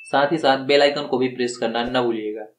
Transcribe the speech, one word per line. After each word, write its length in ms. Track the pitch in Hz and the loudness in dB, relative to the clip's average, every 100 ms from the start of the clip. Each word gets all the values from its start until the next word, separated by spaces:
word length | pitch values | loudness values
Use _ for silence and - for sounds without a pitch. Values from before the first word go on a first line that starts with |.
साथ 280 | - 139 143 | -2 0 2
ही 60 | 160 | 2
साथ 280 | 139 135 131 | 2 0 2
bell 160 | 143 | 4
icon 240 | 143 147 143 | 4 2 -4
को 120 | 127 | -2
भी 100 | 127 | -2
press 260 | 123 120 - | -2 -4 -2
करना 280 | 113 117 | -4 -2
ना 180 | 123 127 | -2 0
भूलिएगा। 460 | 120 110 107 107 107 | 0 -2 -6 -8 -14